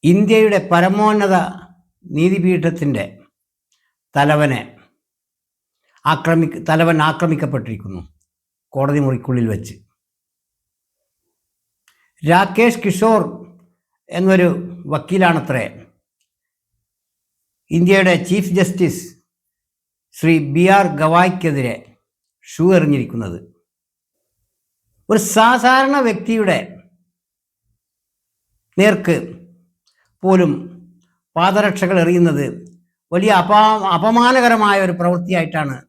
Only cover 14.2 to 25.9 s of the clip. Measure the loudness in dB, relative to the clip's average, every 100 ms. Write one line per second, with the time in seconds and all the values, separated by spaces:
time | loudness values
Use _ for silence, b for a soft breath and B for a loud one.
14.2 | 2 4 2 0 -8 -16 -10 -10 -4 0
15.2 | 2 0 -2 -6 -6 -12 -20 _ _ _
16.2 | _ _ _ _ _ _ _ _ _ _
17.2 | _ _ _ _ _ 0 2 4 2 0
18.2 | 0 -4 -2 0 0 0 -2 -4 -12 -20
19.2 | _ _ _ _ _ _ _ _ _ -4
20.2 | 0 2 0 0 4 4 2 0 0 2
21.2 | 2 0 -4 -2 -4 -6 -14 _ _ _
22.2 | _ _ -20 -2 2 4 2 -2 -4 -8
23.2 | -8 -10 -16 _ _ _ _ _ _ _
24.2 | _ _ _ _ _ _ _ _ _ -2
25.2 | 0 2 2 4 2 2 2